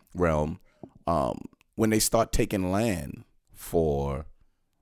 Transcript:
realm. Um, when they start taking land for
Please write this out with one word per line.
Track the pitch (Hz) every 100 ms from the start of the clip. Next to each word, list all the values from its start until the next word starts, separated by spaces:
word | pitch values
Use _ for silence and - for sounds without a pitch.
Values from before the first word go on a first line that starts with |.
| _
realm. | 87 85 76 76 87 - _ - - -
Um, | 82 62 - - _ _
when | - 110
they | 110
start | - 113 113
taking | - 107 101 90
land | 95 117 85 69 - - _ _
for | - - 85 80 71 69 67 - - _ _ _ _